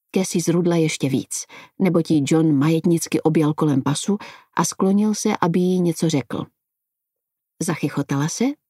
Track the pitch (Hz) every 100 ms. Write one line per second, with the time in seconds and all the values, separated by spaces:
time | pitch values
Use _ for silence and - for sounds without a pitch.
0 | _ 190 185 175 170 175 175 170 156 -
1 | 139 131 - - - - - - 190 170
2 | 165 156 135 160 160 143 151 160 175 170
3 | - - 160 160 151 151 156 135 131 147
4 | - 208 - - _ - 170 - 190 202
5 | 214 208 214 - 175 175 180 185 175 160
6 | 165 147 - - 143 _ _ _ _ _
7 | _ _ _ _ _ - 165 156 147 -
8 | - 139 151 - 254 294